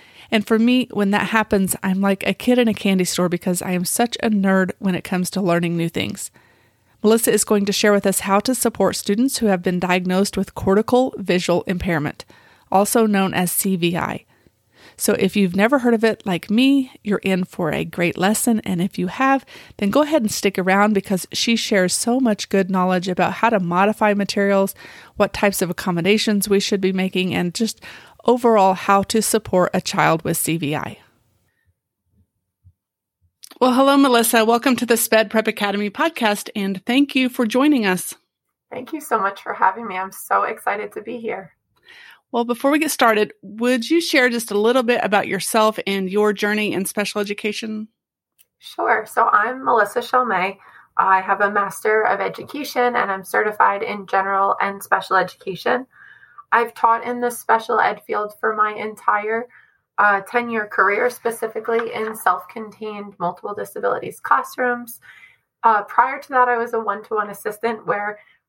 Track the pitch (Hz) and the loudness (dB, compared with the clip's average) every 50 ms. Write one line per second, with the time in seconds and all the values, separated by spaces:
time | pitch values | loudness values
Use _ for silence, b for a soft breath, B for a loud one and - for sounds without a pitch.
0 | B B B B B B 226 214 208 - 226 214 226 240 254 254 - - - 202 | B B B B B B -2 -2 0 2 2 2 4 4 4 2 2 0 -2 -2
1 | 202 196 208 208 214 - 226 220 214 - 214 196 190 185 - - - 196 185 190 | 0 0 2 0 0 0 0 0 0 2 2 2 2 0 -2 -4 -2 -2 0 0
2 | 196 196 196 - - - 196 - - 247 247 247 240 226 208 - - 196 196 185 | 2 0 0 0 -2 -4 -4 -2 0 2 2 4 4 2 0 0 0 0 2 2
3 | 180 - - - 180 170 175 175 - 185 180 175 - 190 180 180 180 - - - | 0 0 0 0 0 0 0 -2 -2 -2 -4 -2 -2 -4 -4 -4 -2 -2 -2 0
4 | 240 240 - - - 233 214 196 190 196 190 190 185 180 - - 208 190 180 - | -2 -2 -2 -2 -2 0 0 2 2 2 2 2 2 0 -4 -4 -2 -2 -2 -2
5 | - - 190 180 180 - - 185 208 170 170 175 175 170 170 165 165 165 - - | -4 -4 -4 -4 -4 -2 -4 -2 0 2 2 2 0 0 0 0 -2 -2 -2 -4
6 | - 202 - - - - b b b b b b b b b b b b b b | -6 -6 -6 -10 -12 -14 b b b b b b b b b b b b b b
7 | - 214 226 226 - 254 208 214 - - 214 202 202 202 196 - - 208 208 202 | 2 4 4 4 4 2 2 2 2 2 2 2 2 0 0 2 2 4 4 4
8 | 196 196 190 - - 196 190 208 - 262 254 - - 233 - - 196 - - - | 2 0 -2 -2 0 0 0 0 2 0 -2 0 0 -2 0 2 0 0 0 -2
9 | - - 202 214 262 269 - - 233 202 190 180 175 190 180 180 180 175 180 185 | -2 -2 0 2 0 0 0 0 0 2 2 2 0 -2 -2 0 0 0 0 0
10 | 180 180 180 190 202 - - 190 196 - - - - 190 196 214 220 - 254 247 | 0 0 2 2 0 0 0 -4 -4 -4 -6 -4 0 2 2 2 2 2 2 2
11 | 262 - - - 196 - 175 180 175 - 170 175 - - 185 180 - 190 165 151 | 2 2 -2 -6 -2 0 0 0 2 0 0 0 0 -2 -4 -4 -2 -2 -2 -2
12 | 147 131 - - - b b b b b b b b b - 190 208 - - 233 | -2 -4 -6 -8 -16 b b b b b b b b b 0 2 2 2 2 2
13 | 220 214 202 196 190 185 - - 180 175 - - - 196 190 170 170 170 175 160 | 2 4 2 2 2 0 0 -2 -2 -2 -2 -2 -2 -2 0 0 0 0 0 0
14 | 151 - - - _ b b b b b b _ _ b b b b b b b | -4 -4 -6 -8 _ b b b b b b _ _ b b b b b b b
15 | - 208 202 - - 190 - 208 196 180 175 190 208 240 285 262 233 240 233 214 | 0 0 2 2 2 0 2 2 0 2 2 2 2 4 4 4 4 4 2 4
16 | 226 220 208 - - 202 180 170 - - 202 233 262 269 277 277 262 - - - | 2 0 0 0 -4 -4 -4 -4 -2 0 2 4 4 4 4 4 2 -2 -6 -10
17 | - 208 202 - - 196 190 180 185 - - - 175 151 156 151 160 165 - 180 | -4 -2 -2 -2 0 0 0 0 -2 -4 -6 -4 -4 -2 -2 -2 -4 -6 -4 -2
18 | 170 165 - - 175 202 220 - - 247 226 214 - - 185 170 180 - - - | -2 -2 0 0 0 0 0 0 0 0 0 0 0 -2 -2 -2 -2 -2 -2 -4
19 | 175 185 - - 269 269 269 262 - B B B B B B - 208 202 202 277 | -6 -4 -2 0 0 2 2 0 -2 B B B B B B -4 -2 2 2 2
20 | 302 294 320 294 214 208 - - - 196 - 196 180 185 190 196 208 220 208 196 | 2 4 2 0 0 0 -2 0 -2 -2 0 0 0 2 4 4 4 4 4 2
21 | - - 196 175 - - - - - 233 233 226 - - 220 190 185 180 - - | 0 0 -2 -2 -2 -4 -6 -4 0 0 0 0 0 0 2 2 2 2 0 -2
22 | - 233 240 269 262 220 208 - - - - 196 190 180 190 185 180 185 185 180 | 0 0 0 2 2 2 0 0 -2 -2 0 0 0 2 0 0 2 2 0 0
23 | 180 196 180 - 175 180 190 - 220 233 226 196 180 170 175 180 196 214 214 - | 0 -2 0 0 0 0 0 2 2 2 2 2 0 0 2 2 2 2 2 2
24 | 220 208 202 202 202 - - 208 196 196 196 196 196 196 - B B B B B | 2 2 2 2 0 -2 0 0 2 2 4 2 2 0 -2 B B B B B
25 | B B B - 208 190 - - 214 202 190 - 190 170 175 - - 190 175 170 | B B B -2 0 0 0 0 0 0 2 0 -2 -4 -4 -4 -4 -2 -2 0
26 | 165 190 214 208 - 220 208 202 185 208 202 202 196 - 214 190 190 190 190 185 | 2 2 2 2 2 2 0 0 2 2 2 2 2 0 -2 0 0 0 0 0
27 | 190 190 - 185 185 180 - 180 180 180 - - 226 214 - _ B B B B | -2 -2 -2 -2 -2 0 0 -2 -2 -2 -2 -2 -2 -2 -4 _ B B B B
28 | B B B B - 233 247 247 247 233 226 208 190 190 190 180 - - 196 196 | B B B B 0 0 2 2 4 4 4 6 6 4 2 2 0 2 2 2
29 | 196 - - 220 208 - - 214 - - - 185 175 - - 180 - - - 180 | 2 0 0 -2 0 2 0 -2 0 2 2 2 2 2 0 -2 -4 -4 0 2
30 | 151 156 160 160 - - - - - 160 160 165 160 139 151 131 - - - - | 2 2 2 2 0 -2 -2 -2 -2 -2 -2 -2 -2 -2 -4 -4 -6 -8 -12 -16
31 | _ _ _ _ _ _ _ _ _ _ _ _ _ _ _ _ _ _ _ _ | _ _ _ _ _ _ _ _ _ _ _ _ _ _ _ _ _ _ _ _
32 | _ _ _ _ _ _ _ _ _ _ _ _ _ - _ _ _ _ _ _ | _ _ _ _ _ _ _ _ _ _ _ _ _ -20 _ _ _ _ _ _
33 | _ _ _ _ _ _ _ _ - - - - 247 254 247 262 269 277 277 277 | _ _ _ _ _ _ _ _ -20 -14 -4 0 2 2 4 6 6 6 6 6
34 | 277 262 247 233 226 - 240 226 220 226 233 233 233 277 247 - 240 226 233 226 | 6 6 6 4 4 4 4 4 4 4 4 4 4 2 2 2 2 2 2 2
35 | - - 226 220 220 208 220 220 220 220 214 - 208 202 196 202 208 202 - - | 2 2 4 2 2 2 0 -2 0 0 -2 -2 -2 -2 -2 -2 -4 -4 -2 -2
36 | 311 330 330 - 233 208 208 - - - - 214 196 196 196 185 - - 240 277 | -2 -2 -2 0 0 0 0 -2 -4 -8 -6 -4 -2 -2 -4 -4 -4 0 2 2
37 | 285 277 - 269 262 247 254 - 240 220 - 247 277 302 294 240 208 190 185 180 | 2 2 2 0 0 0 0 -2 -2 0 2 2 4 4 4 2 2 0 0 -2
38 | - - - _ _ _ _ _ _ _ _ _ _ - - 254 262 - 330 294 | -4 -8 -14 _ _ _ _ _ _ _ _ _ _ -16 -14 -14 -12 -10 -12 -10
39 | - - 240 220 - 196 202 - - - 240 - 190 185 190 226 233 214 185 185 | -6 -2 -2 0 0 -2 -4 -6 -10 -10 -4 0 0 0 0 -2 -8 -8 -6 -6
40 | 190 190 - - - - 196 196 208 - 220 - - - 202 208 208 208 - 214 | -8 -8 -10 -12 -6 -2 0 0 0 -2 -6 -6 -6 -6 -6 -6 -6 -10 -10 -12
41 | 208 226 247 233 226 208 185 190 170 160 _ _ _ _ _ B B B B B | -12 -10 -12 -10 -8 -8 -8 -8 -10 -16 _ _ _ _ _ B B B B B
42 | B B B B B _ - 233 240 240 240 233 - 277 302 302 320 269 - - | B B B B B _ -4 -2 -2 -2 -2 0 0 2 2 2 0 0 0 2
43 | 254 226 214 208 214 208 - _ - 190 202 220 240 247 254 247 233 - 320 339 | 4 4 4 4 0 -2 -4 _ -18 -14 -8 -2 0 0 0 0 0 2 0 0
44 | 330 - 320 277 247 247 233 233 233 - 202 208 214 226 247 269 240 226 240 - | 2 2 2 4 4 2 2 -2 -4 -2 -2 0 2 2 2 2 2 2 0 0
45 | - 190 208 196 - - 196 190 - - - 220 220 220 214 - - 196 196 196 | 0 2 0 0 0 0 -4 -4 -4 0 0 2 2 2 2 -2 -4 -4 -2 -2
46 | 190 180 190 208 208 208 208 - 214 208 208 214 208 202 107 175 196 - - 214 | -2 -2 0 2 2 2 2 0 -2 -2 0 0 -2 -2 -2 -4 -4 -4 -4 -4
47 | 202 - - 208 202 202 202 - - 208 208 - 226 220 220 214 214 - _ _ | -4 -4 -4 -4 -4 -6 -6 -6 -6 -6 -6 -6 -8 -8 -8 -10 -10 -12 _ _
48 | _ _ _ _ _ _ _ _ _ _ _ _ - - - - 339 - 233 220 | _ _ _ _ _ _ _ _ _ _ _ _ -20 -16 -8 -4 0 0 0 0
49 | 220 - - 226 233 - - 208 208 247 254 262 - - 226 226 208 - - 247 | -2 -4 0 0 2 2 4 2 2 0 -4 -4 -2 0 2 2 2 0 -2 -6
50 | 240 - - 254 254 226 190 180 185 196 196 B B B B B B B B - | -4 0 0 0 2 2 0 0 -2 -2 -6 B B B B B B B B 0
51 | 185 190 190 190 190 202 196 202 202 196 208 208 202 202 - - - - - 220 | 2 4 4 2 2 0 0 0 0 0 0 0 -2 -2 -4 -4 -2 0 2 2
52 | 214 - 196 196 190 190 - - - - - 294 277 - - 254 247 247 240 - | 2 2 0 0 -2 -4 -6 -8 -12 -12 -10 -10 -8 -6 -2 0 0 0 2 0
53 | 202 202 190 190 185 - - 208 214 214 214 - 208 202 202 196 - - 202 208 | -2 -2 -4 -6 -6 -4 -2 -2 -2 -2 0 0 0 0 0 -2 -4 -6 -8 -8
54 | 190 - - 190 190 196 196 196 196 196 202 - 196 196 196 196 - - 185 - | -8 -4 -2 -2 0 0 0 0 0 0 0 -2 -4 -6 -6 -8 -6 -4 -4 -4
55 | - - 190 185 180 180 - - - 196 180 - - - - 247 262 B B B | -2 0 0 0 0 -2 -6 -14 -12 -12 -10 -6 -4 -2 -2 -2 -4 B B B
56 | B B B B B B B B B B - 233 233 233 - - - 233 233 233 | B B B B B B B B B B 0 0 0 0 -4 0 2 2 2 2
57 | - 240 247 240 240 240 233 - - - 220 220 - - 226 214 - - 208 - | 0 -6 -6 -4 -4 -4 -4 -4 -2 0 0 0 0 0 0 0 0 0 -2 -4
58 | - - 214 208 214 208 - _ - 220 214 214 214 214 208 208 208 214 214 - | -8 -6 -6 -6 -6 -6 -8 _ -4 -2 0 0 -2 -2 -2 -6 -8 -10 -10 -6
59 | - 208 208 208 208 214 220 226 247 b b b b b b b b b - - | -4 -2 -2 -2 -2 -2 -4 -4 -6 b b b b b b b b b -4 0
60 | 202 208 202 196 196 - - 240 240 233 233 220 208 208 - 190 185 196 202 226 | 2 2 2 0 -2 -2 -4 -4 -4 -2 -4 -6 -6 -4 0 2 2 2 2 0
61 | 247 247 240 - - 233 226 - 226 220 - 226 226 - 226 233 233 220 - 226 | 0 -2 -2 -4 -6 -6 -6 -6 -8 -8 -8 -8 -6 -2 -2 -2 -2 -4 -6 -6
62 | 220 220 220 - - - - - - - - 233 220 208 - - 220 214 208 208 | -6 -6 -6 -4 -2 -2 -2 -2 -4 -12 -14 -14 -14 -14 -14 -14 -12 -12 -10 -12
63 | 208 202 190 - 180 175 190 - - 208 202 208 - - - 208 202 202 - - | -14 -14 -10 -6 -6 -6 -6 -6 -10 -12 -10 -10 -10 -10 -10 -6 -4 -4 -4 -4
64 | - 180 - - - - - - - - - 269 254 247 247 240 240 233 - - | -6 -10 -12 -8 -2 0 0 0 0 -4 -6 -4 -2 -2 -2 -4 -8 -14 -18 -20
65 | B B B B B B B B B B _ _ - 233 220 208 202 - - 240 | B B B B B B B B B B _ _ 2 2 2 2 0 -2 0 0
66 | 247 262 277 269 - - 269 254 247 247 247 233 233 233 240 226 220 202 202 214 | 0 0 0 -8 -8 -2 2 2 4 4 2 0 -2 -2 -4 -4 -2 -4 -6 -6
67 | - - 220 208 208 208 196 - - 214 208 - - 233 220 220 - - 208 202 | -6 -6 -4 -4 -4 -4 -8 -10 -8 -10 -8 -4 -4 -4 -4 -4 -4 -4 -4 -4
68 | 208 208 208 b b b b b b | -4 -6 -8 b b b b b b